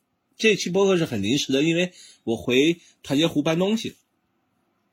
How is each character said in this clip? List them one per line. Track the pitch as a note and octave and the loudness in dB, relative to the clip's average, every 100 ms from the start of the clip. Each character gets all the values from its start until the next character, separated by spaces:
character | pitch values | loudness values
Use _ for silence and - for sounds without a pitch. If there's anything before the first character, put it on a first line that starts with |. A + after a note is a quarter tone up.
| _ _ _ _ | _ _ _ _
这 | A3 F#3+ | 2 2
期 | - | 0
播 | F3+ G3 | 0 2
客 | F#3+ | 2
是 | D3+ | 0
很 | A#2 | -2
临 | G2 C#3 | -2 -2
时 | - | 0
的， | C3+ | 0
因 | D#3 E3 | 2 0
为 | F3+ - - - | -2 -6 -20 -12
我 | - A2+ | -6 -6
回 | B2+ B2 D3+ E3+ - _ | 0 2 2 -2 -10 _
团 | - C#3 | -4 0
结 | D#3+ | 0
湖 | D#3+ | 0
搬 | D3 E3 | -2 0
东 | F#3+ A3 | 0 -2
西， | - - _ _ _ _ _ _ _ _ _ | -6 -14 _ _ _ _ _ _ _ _ _